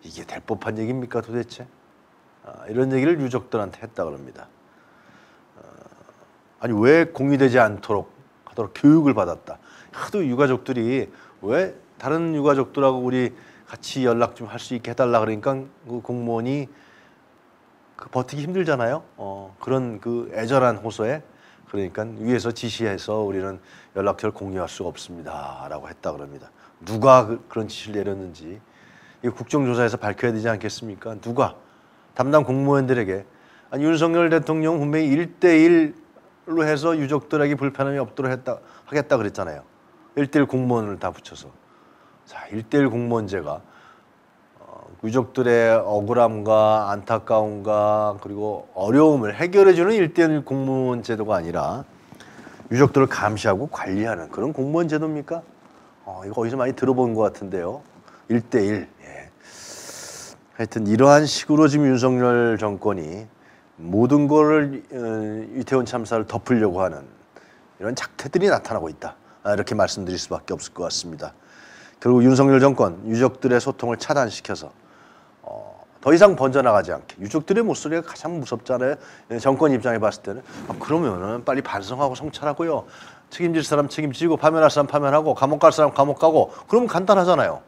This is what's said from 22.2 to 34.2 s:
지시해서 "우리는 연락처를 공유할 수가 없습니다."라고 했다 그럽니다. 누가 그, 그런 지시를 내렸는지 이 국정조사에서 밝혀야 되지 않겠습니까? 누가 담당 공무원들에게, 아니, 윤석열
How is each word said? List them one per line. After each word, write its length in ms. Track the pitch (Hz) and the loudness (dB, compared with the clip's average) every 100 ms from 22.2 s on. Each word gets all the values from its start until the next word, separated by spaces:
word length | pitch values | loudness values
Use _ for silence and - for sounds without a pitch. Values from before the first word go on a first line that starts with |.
| 110 123 117 | -2 -2 -2
지시해서 680 | 113 117 - 113 98 - 107 | -8 -10 -6 -6 -6 -6 -4
"우리는 400 | 104 95 95 95 _ - _ 98 | -2 -4 -6 -10 _ -20 _ -4
연락처를 380 | 98 98 110 | -2 -2 -6
공유할 360 | 104 98 95 85 | -6 -10 -8 -8
수가 200 | - 90 | -8 -10
없습니다."라고 1000 | 80 - 87 78 78 69 - 69 76 78 | -10 -16 -16 -14 -12 -12 -14 -14 -14 -14
했다 220 | - 90 | -12 -10
그럽니다. 400 | 73 71 71 - _ _ _ - | -10 -14 -18 -20 _ _ _ -10
누가 400 | 110 131 131 110 | 0 6 6 6
그, 180 | 117 - | -6 -8
그런 180 | - 107 | -8 -8
지시를 360 | - 107 104 | -10 -10 -8
내렸는지 580 | 98 98 92 78 78 101 _ _ - - _ _ | -6 -8 -10 -16 -18 -20 _ _ -20 -20 _ _
이 60 | - | -8
국정조사에서 680 | - 120 151 131 120 120 104 | -8 -4 -2 0 0 0 0
밝혀야 360 | 107 101 120 | -6 -4 -4
되지 160 | 110 113 | -2 -4
않겠습니까? 680 | 110 104 - 117 95 117 107 | -4 -6 -10 -14 -14 -14 -14
누가 340 | 110 120 117 - _ _ _ _ _ | -8 -2 -2 -4 _ _ _ _ _
담당 300 | - 131 151 | -4 2 2
공무원들에게, 840 | 143 135 139 143 131 123 98 95 101 _ _ _ _ | 2 0 2 2 2 0 0 -4 -8 _ _ _ _
아니, 120 | 135 147 | -2 0
윤석열 440 | 165 165 170 | 2 2 2